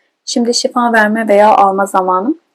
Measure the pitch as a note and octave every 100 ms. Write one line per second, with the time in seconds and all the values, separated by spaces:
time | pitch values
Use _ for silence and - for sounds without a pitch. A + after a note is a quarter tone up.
0 | _ _ - B3 A#3+ A#3+ - B3 A#3+ A3+
1 | G#3+ G#3+ A3 G3+ G#3+ - G3 G3 G3 F#3+
2 | F#3 F#3 A3+ D#4+ _